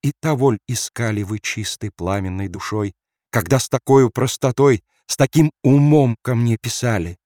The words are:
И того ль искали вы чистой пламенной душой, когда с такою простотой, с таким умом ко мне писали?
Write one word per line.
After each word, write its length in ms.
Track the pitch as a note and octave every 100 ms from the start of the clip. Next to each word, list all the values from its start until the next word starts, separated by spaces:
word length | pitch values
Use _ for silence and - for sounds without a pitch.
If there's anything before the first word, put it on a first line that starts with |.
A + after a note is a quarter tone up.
И 100 | C#3+ -
того 320 | D#3+ C#3+ C3+
ль 80 | A2 _
искали 560 | B2 - - A#2 G#2+
вы 160 | G2 G#2+
чистой 520 | - - G#2 - G#2+
пламенной 560 | - F2+ G2 F#2+ F#2 G2
душой, 460 | F2+ - G#2+ G2+ - _ _ _
когда 300 | A#2+ F2+ C3
с 80 | -
такою 420 | C3 - C3+ B2+
простотой, 760 | - B2+ - C3+ A#2+ C#3+ A#2 _ _ _
с 100 | -
таким 340 | C3+ D#3 D#3 _
умом 520 | C3 C#3 D3 D3+ C3+ A2+
ко 140 | - A2+
мне 220 | A#2+ A2+
писали? 600 | - - B2 G#2+ E2+ F2+